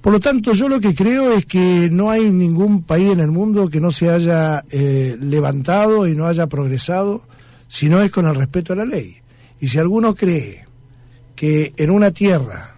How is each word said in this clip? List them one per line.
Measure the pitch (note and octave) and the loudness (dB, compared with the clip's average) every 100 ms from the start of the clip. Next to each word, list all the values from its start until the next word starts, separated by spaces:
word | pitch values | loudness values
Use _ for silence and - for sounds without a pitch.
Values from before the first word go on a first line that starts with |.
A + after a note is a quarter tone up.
Por | G#3 | 2
lo | G#3 | 2
tanto, | C#4+ C4+ G#3+ | 2 0 0
yo | G#3 C4+ | 0 2
lo | C4+ | 0
que | G3+ | 0
creo | C#3+ G3 C4 C4 | 0 0 0 2
es | A3 E3+ | 0 0
que | F#3 F3+ F3+ F3 | 0 2 2 2
no | E3+ G#3 | 0 0
hay | A3 A3 | 2 2
ningún | F#3 F3 E3 G#3 G3+ | 2 2 0 2 0
país | E3 E3 G3 | 0 0 2
en | F#3 | 2
el | D3+ | 0
mundo | E3 G#3+ G#3 F#3+ | 0 0 0 0
que | D#3 | 0
no | E3+ | -2
se | D#3 E3+ | 0 0
haya, | E3+ E3+ E3 D#3 D3+ - | 0 0 0 0 -2 -4
eh, | C#3+ C#3 C3+ C3 A#2+ | -2 0 0 -2 -4
levantado | C#3 D3 C#3+ C#3 C3+ F#3+ G#3+ A3 F#3 | -4 -2 0 -2 0 2 2 2 0
y | |
no | D#3 E3 | 0 -2
haya | E3 D#3+ | -2 -2
progresado | C#3+ C3+ C3 - F3+ G3+ G#3+ - - - - - | -2 -4 -4 -4 -2 -2 -6 -10 -20 -20 -20 -16
si | - D3+ | -4 2
no | F3 | 2
es | G#3 | 2
con | F#3+ E3 | 0 0
el | |
respeto | C#3 C3+ F3+ E3+ | 0 -2 -4 -4
a | F#3 | -6
la | |
ley. | A3+ G3+ G2 E2+ _ - - - | -4 -6 -8 -18 _ -20 -20 -8
Y | C3+ | -4
si | B2+ | 0
alguno | E3 G#3+ A3+ | 0 2 0
cree | G#3 F#3+ E3 A#2 F#2 - - - - - - - | 0 0 -2 -4 -14 -20 -20 -20 -20 -20 -20 -20
que | - D3+ D3+ D3+ - | -6 0 0 -2 -2
en | D3+ | 0
una | G3 G3+ | 4 2
tierra | E3 G3+ F3 B2 F#2+ - | 2 0 2 -2 -10 -16